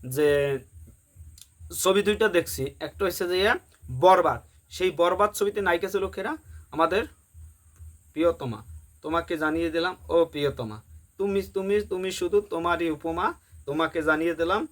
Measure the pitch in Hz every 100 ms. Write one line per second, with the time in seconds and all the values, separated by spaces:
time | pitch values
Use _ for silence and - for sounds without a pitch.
0 | 127 131 147 143 143 135 - - - -
1 | _ - - - - _ - - 185 190
2 | 202 208 220 175 165 - 131 - 156 -
3 | 196 175 180 180 202 311 _ _ - 127
4 | 175 185 160 117 - _ _ - 185 151
5 | 175 180 208 - 202 202 190 175 190 196
6 | 190 - 208 311 - - - 147 165 185
7 | 240 _ _ - - _ _ _ - -
8 | _ - 170 165 135 104 - - - -
9 | 151 170 165 170 156 160 165 165 180 185
10 | - 170 165 147 143 - 113 107 - -
11 | _ _ 196 196 190 196 190 208 208 185
12 | 185 185 175 202 202 165 170 170 170 151
13 | 165 165 202 339 _ - - 147 160 170
14 | 156 151 165 160 165 202 320